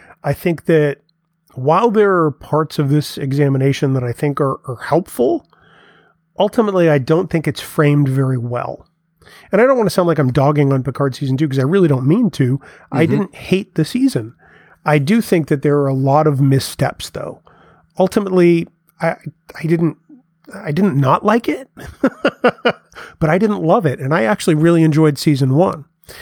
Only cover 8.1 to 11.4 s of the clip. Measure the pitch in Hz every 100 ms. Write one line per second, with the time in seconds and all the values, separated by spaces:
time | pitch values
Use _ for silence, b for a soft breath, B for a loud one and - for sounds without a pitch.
8.1 | 131 135 127 120 120 - - _ _ _
9.1 | _ B B B 196 254 262 208 - 175
10.1 | 156 131 127 135 147 139 135 131 123 143
11.1 | 127 135 131